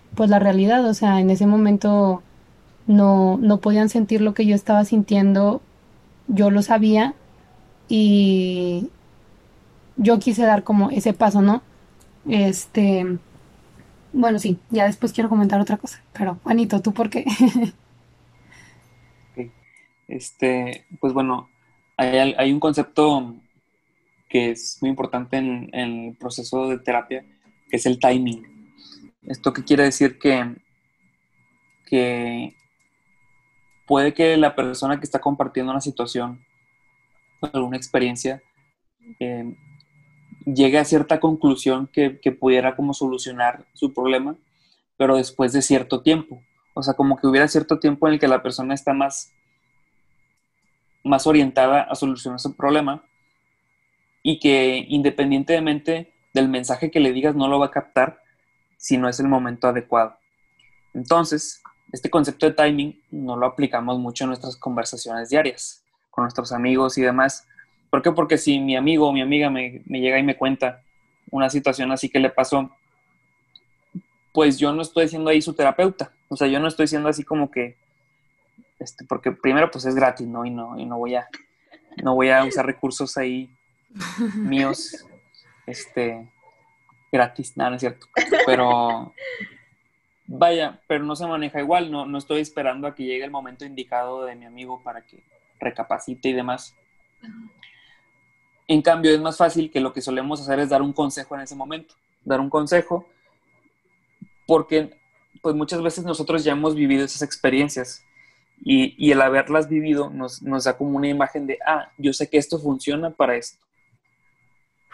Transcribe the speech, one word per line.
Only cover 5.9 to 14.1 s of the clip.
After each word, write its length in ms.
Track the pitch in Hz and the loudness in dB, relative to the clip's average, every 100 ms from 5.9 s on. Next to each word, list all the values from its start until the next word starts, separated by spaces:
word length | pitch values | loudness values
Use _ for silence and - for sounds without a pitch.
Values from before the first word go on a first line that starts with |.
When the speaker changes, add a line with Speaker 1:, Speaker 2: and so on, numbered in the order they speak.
| _ _ _ - | _ _ _ -2
Speaker 1:
yo 220 | 202 202 | 2 4
lo 120 | 202 | 4
sabía 520 | 202 226 214 214 254 - - _ _ _ - _ - | 4 4 4 4 2 -2 -14 _ _ _ -20 _ -2
y 1000 | 220 214 202 196 190 185 180 180 175 262 - _ _ _ _ _ _ _ _ _ - | 2 6 6 6 4 0 -2 -2 -4 -6 -12 _ _ _ _ _ _ _ _ _ 0
yo 220 | 214 226 | 2 2
quise 260 | 254 226 | 2 2
dar 200 | 226 208 | 4 4
como 260 | 208 208 196 | 4 2 2
ese 220 | 202 220 | 0 0
paso, 300 | 202 214 202 | 2 2 4
¿no? 200 | 196 233 - _ _ _ _ _ 302 | 4 4 -2 _ _ _ _ _ -2
Este, 880 | 220 196 185 - 226 202 190 185 180 - - _ _ _ - - _ _ | 0 2 0 -4 2 2 2 0 -6 -8 -20 _ _ _ -20 -20 _ _